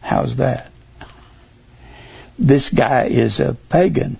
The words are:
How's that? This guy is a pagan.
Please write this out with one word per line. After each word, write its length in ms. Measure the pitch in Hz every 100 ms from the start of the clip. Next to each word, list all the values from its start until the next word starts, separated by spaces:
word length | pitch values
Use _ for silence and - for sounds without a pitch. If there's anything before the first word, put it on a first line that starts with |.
How's 340 | - - 120 60
that? 340 | 131 - - - - - - - - - - _ _ - - - - - - -
This 320 | 165 139 -
guy 360 | - 117 135
is 340 | 113 120 113 104
a 140 | -
pagan. 640 | 120 - - 185 160 - -